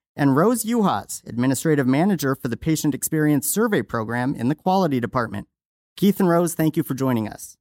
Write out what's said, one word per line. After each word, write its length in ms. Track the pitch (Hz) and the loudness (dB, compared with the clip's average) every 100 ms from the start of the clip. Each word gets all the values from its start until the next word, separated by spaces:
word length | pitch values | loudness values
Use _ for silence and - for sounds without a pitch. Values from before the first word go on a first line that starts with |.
| _ | _
and 220 | - 143 135 | 0 2 4
Rose 300 | 208 240 220 | 2 2 0
Juhas, 600 | 240 185 104 - - - | 0 2 0 -4 -14 -8
Administrative 600 | 113 131 127 165 143 127 | -2 0 0 0 2 2
Manager 480 | 139 196 175 135 135 | 2 2 0 -2 -2
for 140 | 123 | -4
the 80 | 110 | -4
Patient 360 | 160 156 151 | -2 -2 -2
Experience 540 | 135 - 156 151 143 - | -2 -2 0 2 2 0
Survey 360 | 202 233 175 | 0 0 0
Program 520 | - 117 110 120 127 - | -2 -4 -4 -2 -2 -2
in 140 | 117 | -2
the 60 | 151 | -2
Quality 440 | 185 190 165 127 | 0 2 2 0
Department. 480 | 113 127 113 101 - _ _ _ _ - | -2 -2 -2 -6 -12 _ _ _ _ 0
Keith 240 | 202 190 | 0 2
and 80 | 180 | 2
Rose, 260 | 170 170 | 2 0
thank 220 | - 156 165 | 0 0 0
you 80 | |
for 120 | - 135 | -4 -2
joining 340 | 131 120 104 | 0 0 -4
us. 280 | - - - | -10 -18 -20